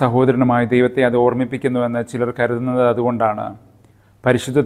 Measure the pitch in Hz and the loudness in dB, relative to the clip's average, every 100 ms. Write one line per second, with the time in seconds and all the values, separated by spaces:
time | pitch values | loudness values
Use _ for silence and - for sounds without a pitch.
0 | 127 123 131 123 123 120 117 123 123 123 | 0 2 2 2 2 2 2 2 2 2
1 | 127 120 123 120 120 131 135 123 120 120 | 0 2 2 0 -4 -4 -4 -2 -2 -4
2 | 117 123 120 117 120 120 127 127 123 120 | -6 -4 -4 -2 -2 -2 -2 0 0 2
3 | 120 117 113 107 110 104 _ _ _ _ | -2 0 -2 -2 -8 -12 _ _ _ _
4 | _ _ 127 120 - 135 | _ _ 0 0 0 0